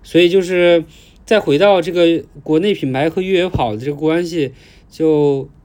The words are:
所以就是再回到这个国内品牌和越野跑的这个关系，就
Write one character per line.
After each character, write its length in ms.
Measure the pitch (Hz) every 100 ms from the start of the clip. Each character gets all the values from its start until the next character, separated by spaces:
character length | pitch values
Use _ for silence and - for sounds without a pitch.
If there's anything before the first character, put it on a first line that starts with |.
所 180 | - 160
以 100 | 175
就 120 | 190
是 440 | 180 180 175 170 165 - _ _ -
再 160 | 220
回 160 | - 143
到 240 | 202 190
这 100 | 165
个 320 | 175 170 165 - 147
国 160 | 156 156
内 140 | 202
品 200 | 180 135
牌 160 | 131 156
和 120 | 175
越 180 | 185 185
野 100 | 180
跑 260 | 180 123 107
的 20 |
这 140 | 135
个 60 | 143
关 280 | 156 165 175
系， 280 | 170 135 - - _ _
就 600 | - 160 151 143 135 135 _